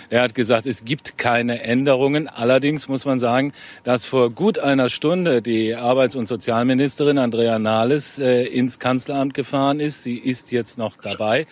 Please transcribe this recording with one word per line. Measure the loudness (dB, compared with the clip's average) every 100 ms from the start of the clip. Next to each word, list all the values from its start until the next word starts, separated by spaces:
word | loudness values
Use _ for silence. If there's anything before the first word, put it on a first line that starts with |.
| -2
Er | 0
hat | 0
gesagt, | 0 0 2
es | 0 -6 -6
gibt | -8 -8 -4
keine | 0 0 0 -4
Änderungen. | 0 0 4 4 2 0 -4
Allerdings | -2 2 4 2 -2 -4
muss | -4
man | -2 0
sagen, | 2 2 0 -6 -20 -12
dass | -2 -2 0
vor | 2 2
gut | 2 0 0
einer | 2 2 2
Stunde | 0 0 2 2 2
die | 2 0 0
Arbeits- | -2 0 2 2 0
und | -6
Sozialministerin | -6 -2 0 2 2 0 2 2 2
Andrea | 0 2 0 2
Nahles, | 0 2 2 0 -2 -2
äh, | 2 2
ins | 2 0 -2 -2
Kanzleramt | -2 -2 -2 -4 -4
gefahren | -4 -4 0 0 0
ist. | -4 -6
Sie | -8 -6
ist | -4 -6 -4
jetzt | -4 -4 -6
noch | -8 -8
dabei. | -10 -4 0 0 -2